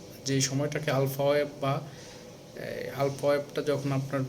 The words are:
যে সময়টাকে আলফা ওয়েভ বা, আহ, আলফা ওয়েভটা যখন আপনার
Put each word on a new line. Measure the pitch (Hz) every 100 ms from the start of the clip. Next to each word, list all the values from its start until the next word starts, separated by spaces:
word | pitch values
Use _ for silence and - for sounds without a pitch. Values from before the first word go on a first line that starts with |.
| - -
যে | 135 135
সময়টাকে | 135 135 147 147 147
আলফা | 139 135 139
ওয়েভ | 143 147 143 -
বা, | 135
আহ, | 151 - - - - - - - - - - - -
আলফা | 139 - 143
ওয়েভটা | 143 - 151
যখন | 147 135 139
আপনার | 135 135 135